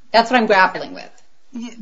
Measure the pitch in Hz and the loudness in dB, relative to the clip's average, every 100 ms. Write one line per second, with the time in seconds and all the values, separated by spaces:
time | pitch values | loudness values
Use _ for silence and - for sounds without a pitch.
0 | - 220 233 254 220 196 185 - 143 139 | -2 0 2 2 2 4 2 0 -12 -14
1 | - - - - - 240 233 233 | -18 -20 -20 -20 -18 -16 -14 -14